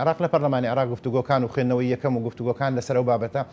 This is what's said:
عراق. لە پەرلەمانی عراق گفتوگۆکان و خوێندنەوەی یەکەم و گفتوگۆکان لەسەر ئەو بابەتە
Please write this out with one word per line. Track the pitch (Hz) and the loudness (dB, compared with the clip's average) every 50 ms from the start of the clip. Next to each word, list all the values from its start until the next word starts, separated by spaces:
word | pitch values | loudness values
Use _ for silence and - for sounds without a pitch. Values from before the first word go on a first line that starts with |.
عراق. | 131 160 170 - | 2 2 2 2
لە | 175 165 | 0 2
پەرلەمانی | - 151 147 143 135 127 127 113 | 2 2 2 2 2 2 0 0
عراق | 123 135 131 120 120 | 0 0 0 -2 -4
گفتوگۆکان | 113 - 127 117 131 123 - 139 131 123 | -4 -4 -2 -2 -2 0 2 2 0 0
و | 110 | 0
خوێندنەوەی | - 143 127 123 123 123 127 127 123 | -2 0 0 2 2 2 2 0 -2
یەکەم | - - 139 127 | 0 0 -2 -2
و | 117 113 117 | 0 -2 -6
گفتوگۆکان | - - 117 123 117 123 139 135 131 120 | -6 -4 -4 -4 -2 -2 -2 -2 -2 -2
لەسەر | - - 131 123 | -2 0 0 0
ئەو | 123 123 | 2 2
بابەتە | 120 110 113 113 - 139 127 - | 2 0 0 -4 -4 -6 -6 -6